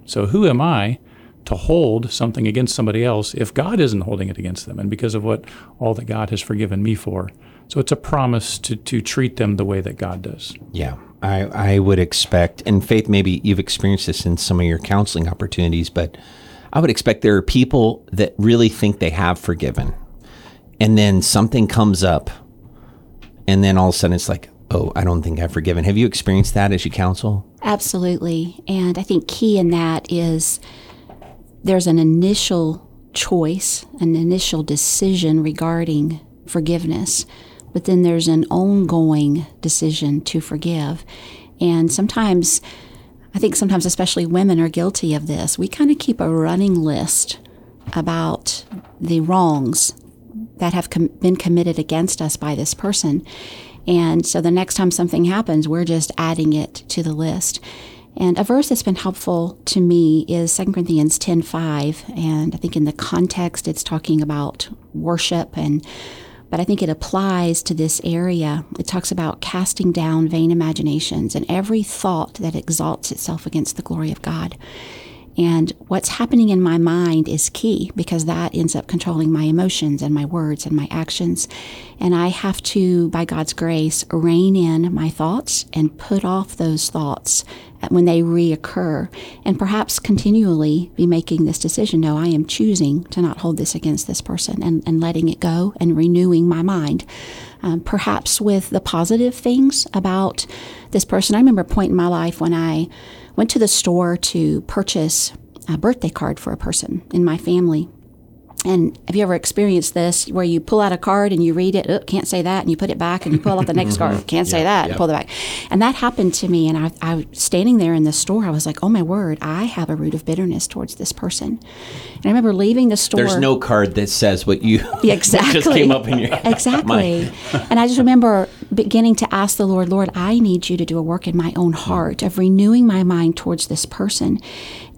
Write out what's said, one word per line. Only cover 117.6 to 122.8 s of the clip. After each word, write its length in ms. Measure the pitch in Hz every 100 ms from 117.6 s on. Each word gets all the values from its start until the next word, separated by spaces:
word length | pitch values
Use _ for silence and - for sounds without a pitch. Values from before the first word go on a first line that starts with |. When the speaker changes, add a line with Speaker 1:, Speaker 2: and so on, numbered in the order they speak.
| 220 233
Speaker 3:
there 160 | 165
in 120 | 165 151
the 60 |
store, 320 | 151 - 214
I 60 | 196
was 160 | 156 156
like, 180 | -
"Oh 60 | 190
my 140 | 226
word, 340 | 165 196 175 156
I 260 | 156 165 226
have 260 | 180 160
a 40 | 156
root 200 | 156 156
of 100 | -
bitterness 400 | 165 185 - -
towards 300 | - - -
this 160 | -
person." 480 | - - - - 233 - - - - - -
And 100 | 202
I 40 |
remember 260 | 240 226 190
leaving 340 | 202 240